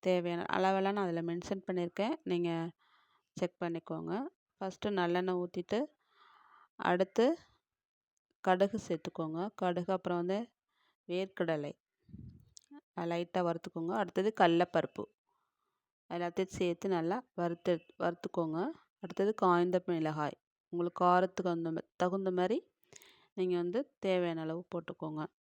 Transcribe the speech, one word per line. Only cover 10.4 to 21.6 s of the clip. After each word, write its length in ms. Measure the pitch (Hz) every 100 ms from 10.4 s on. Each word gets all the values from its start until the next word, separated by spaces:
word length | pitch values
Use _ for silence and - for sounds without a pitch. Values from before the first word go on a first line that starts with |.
| 233 _ _ _ _ _ -
வேர்க்கடலை, 640 | 180 190 - 170 156 147 - _ _ _ - - - _ - _ 285 _
அஹ், 160 | - 170
லைட்டா 340 | 170 175 185
வறுத்துக்கோங்க. 500 | 175 165 - 165 165 220
அடுத்தது 340 | 185 - 196
கடலப்பருப்பு, 720 | 214 180 170 180 170 - - - _ _ _ _ _ _ _ _ _ _
எல்லாத்தையும் 440 | 170 175 170 185
சேர்த்து 340 | - 180 170 196
நல்லா 300 | 175 165 214 -
வறுத்து, 380 | - 175 170 - 170 _ _
வறுத்துக்கோங்க. 600 | 180 170 - - 165 160 233 330 _ _
அடுத்தது 280 | 180 - 202
காய்ந்த 420 | 214 190 175 175 180
மிளகாய், 540 | 180 170 156 151 147 - _ _ _
உங்களுக்கு 280 | 175 175 -
காரத்துக்கு 500 | 180 180 185 - 180
அந்த 200 | 170